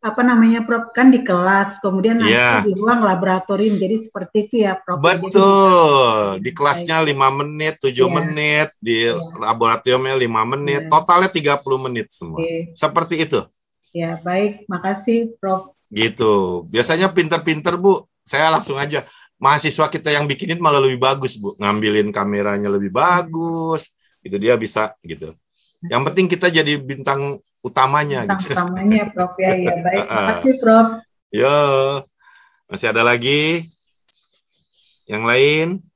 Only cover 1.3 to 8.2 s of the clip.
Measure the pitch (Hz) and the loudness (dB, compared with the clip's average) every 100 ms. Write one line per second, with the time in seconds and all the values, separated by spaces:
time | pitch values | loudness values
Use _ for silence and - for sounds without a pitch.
1.3 | 180 185 196 196 - 202 190 208 226 214 | 0 2 2 0 -4 -4 0 0 2 2
2.3 | 233 302 214 202 190 214 240 214 185 190 | 4 4 2 0 -2 0 2 2 0 0
3.3 | 185 185 196 214 196 185 220 220 196 185 | -2 -2 -2 0 0 -2 -4 -6 -12 -4
4.3 | 214 208 240 202 185 - 175 160 180 190 | -4 -2 0 0 -2 -6 0 2 0 2
5.3 | 190 196 196 190 180 160 139 123 107 101 | 4 6 6 6 6 6 6 4 2 0
6.3 | 95 110 - 147 135 170 160 156 139 135 | -4 -8 -2 0 0 -2 0 0 2 0
7.3 | 135 147 151 156 147 135 123 131 170 | 0 -6 -4 -6 -2 -4 0 0 0